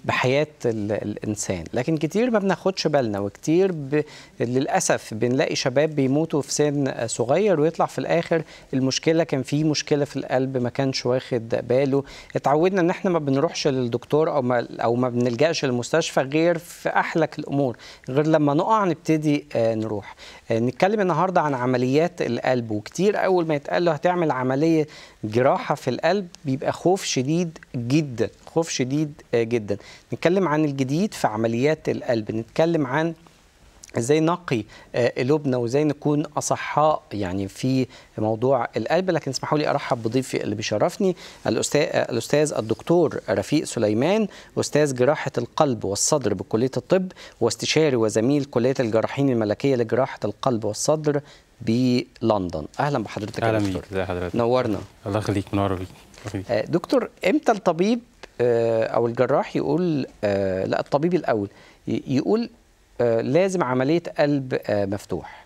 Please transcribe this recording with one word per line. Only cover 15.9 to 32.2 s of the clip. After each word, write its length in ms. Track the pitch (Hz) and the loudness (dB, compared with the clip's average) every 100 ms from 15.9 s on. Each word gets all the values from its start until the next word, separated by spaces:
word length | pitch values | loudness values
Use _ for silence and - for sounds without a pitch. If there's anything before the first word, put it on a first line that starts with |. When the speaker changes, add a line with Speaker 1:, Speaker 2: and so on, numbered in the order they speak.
| 156 160 - | 0 2 -2
Speaker 1:
غير 380 | 135 156 165 170 | 0 2 2 0
في 300 | - - - | -6 -8 -2
أحلك 500 | 196 180 170 151 - | 0 0 0 0 -2
الأمور، 380 | - 139 135 110 - - - | -4 0 0 -4 -16 -16 -2
غير 180 | 131 151 | 0 4
لما 280 | 160 143 | 4 4
نقع 300 | 143 214 220 | 2 2 2
نبتدي، 600 | 190 151 - 160 151 147 - 117 | 2 -2 0 0 2 0 0 0
آه، 180 | 113 | 0
نروح. 400 | 113 110 107 - - - - - | 0 -4 -6 -8 -18 -20 -20 -4
آه، 80 | 113 | 0
نتكلم 420 | 120 - 185 214 | 0 2 2 2
النهاردة 400 | 185 156 185 180 | 0 0 2 2
عن 140 | 151 | 0
عمليات 680 | 131 127 127 127 139 170 175 | 0 0 0 2 2 0 -2
القلب، 480 | 156 120 - 127 113 | -4 -2 -2 -2 -2
وكتير 540 | 107 - - 196 - | -6 -6 0 0 2
أول 240 | 185 180 165 | 0 0 0
ما 60 | |
يتقال 300 | 147 - 180 | -4 -2 0
له 80 | 170 | 0
هتعمل 380 | 147 175 175 160 | 0 0 0 0
عملية 560 | 131 127 131 160 160 151 - - - | 0 0 2 2 2 0 -8 -20 -10
جراحة 500 | 110 113 131 180 - | -2 2 4 2 -2
في 160 | 147 - | -2 -2
القلب 380 | 120 160 202 175 - | 0 0 0 -2 -10
بيبقى 280 | 143 131 - | -6 -2 -2
خوف 320 | - 165 190 | 0 0 0
شديد 540 | - - 127 165 175 156 - 131 | 0 -2 0 0 -2 -6 -10 -6
جدا، 520 | 117 147 147 117 110 - - | 0 0 0 -2 -4 -4 -4
خوف 220 | 160 165 | -2 -2
شديد، 440 | - 127 143 156 147 - | -2 -2 0 -2 -8 -2
آه، 80 | 120 | 0
جدا. 340 | 113 117 101 101 - - _ | 2 0 -2 -6 -6 -20 _
نتكلم 340 | 120 165 190 170 | -2 2 2 2
عن 160 | 151 | 2
الجديد 500 | 156 139 127 151 214 | 0 0 -2 0 -2
في 120 | - 120 | -2 -2
عمليات 640 | 107 113 117 139 156 - | 0 0 2 0 0 -2
القلب، 420 | 113 - 117 | -4 -2 -2